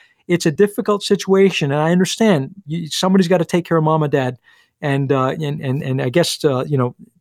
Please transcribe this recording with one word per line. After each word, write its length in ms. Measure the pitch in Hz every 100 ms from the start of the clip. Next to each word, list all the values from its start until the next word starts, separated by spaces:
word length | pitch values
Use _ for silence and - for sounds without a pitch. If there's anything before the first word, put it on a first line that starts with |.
| _ _ -
It's 200 | 175 170
a 40 |
difficult 520 | 143 202 220 214 202
situation, 680 | - 202 - 190 196 - 143
and 80 | 147
I 120 | 160
understand 580 | 180 185 - 220 156 135 - 143
you, 220 | 170 156
somebody's 400 | - 185 196 170
gotta 180 | 175 165
take 180 | 175
care 140 | 170 165
of 60 |
mom 180 | 156 160
and 100 | 147
dad. 280 | 143 127 123 _ _ _ _
And, 300 | 147 139 139
uh, 240 | 135 131 160
and, 220 | 147 156
and, 220 | 135 135
and 180 | 135 131
I 80 | 131
guess, 340 | 170 165 -
uh, 200 | 151 127 147
you 140 | 135
know, 160 | 123 - - _